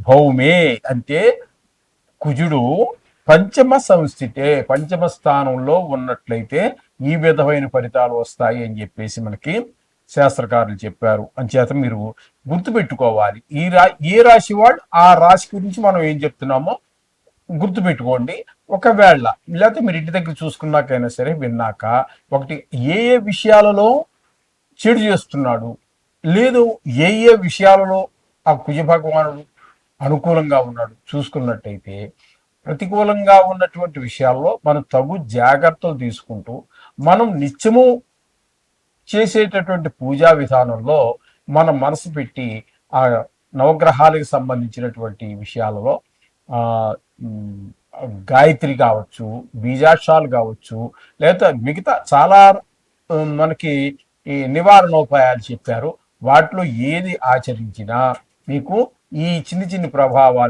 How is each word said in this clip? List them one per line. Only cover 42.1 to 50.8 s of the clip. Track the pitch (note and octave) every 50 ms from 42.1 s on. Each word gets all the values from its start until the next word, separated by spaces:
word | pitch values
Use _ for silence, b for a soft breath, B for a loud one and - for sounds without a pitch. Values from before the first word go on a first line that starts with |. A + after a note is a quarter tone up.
| D#3 D3 C#3 - - - B2+ A#2+ A2 A2 - _ _ _ _ _ -
ఆ | C3+ C3 B2+ A#2+ A2 - - _ _ _ _ -
నవగ్రహాలకు | C3+ C3 D3+ D#3+ D3+ E3+ D#3+ A#2+ B2+ D3+ D#3+ D#3 D#3 D3 - -
సంబంధించినటువంటి | C3+ B2+ C3 B2+ A#2+ A#2+ A#2 A2 B2 A#2+ B2 A#2 A#2 A2+ A2 G2+ - A2+ G#2+ G#2
విషయాలలో, | G2+ G#2 - - - A2+ G#2+ G#2+ G#2 G#2 B2+ D3 - - _ _ _ _ _ _ _ _ -
ఆ, | C3+ A#2+ A#2 A#2 A2+ A2+ A2 G#2+ - - _ _ _ _ B2+
ఉమ్, | A#2 G#2+ G#2+ G#2 G#2 G2+ G2+ G2 G2 - _ _ _ - - C3+ B2 G#2 G2 F#2+ -
గాయత్రి | C3 C3 D3 D#3 D#3 - - C#3 C3+
కావచ్చు, | A#2+ C3+ A#2 A2 G#2+ G#2 - _ - A2+ G#2+ A2 A#2+ B2 - -
బీజాక్షాలు | A#2 G#2+ B2 B2+ C3 D3 D#3 - - - - D#3+ D#3+ D3+ C3
కావచ్చు, | B2+ A#2+ A2+ A2 A2 - _ - A#2 A2